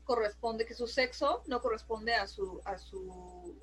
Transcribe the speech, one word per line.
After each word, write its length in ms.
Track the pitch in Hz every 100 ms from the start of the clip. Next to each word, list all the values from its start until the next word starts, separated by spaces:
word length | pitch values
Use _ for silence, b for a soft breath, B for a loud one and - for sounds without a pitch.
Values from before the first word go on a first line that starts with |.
corresponde, 600 | - 233 208 - 233 226 226
que 80 |
su 140 | 233 233
sexo 540 | - 247 - 285 339 -
no 140 | 240
corresponde 540 | 240 220 - 220 220 226
a 120 | 196
su, 340 | - 190 180 196
a 120 | 185
su, 760 | - 190 185 180 180 180 175 -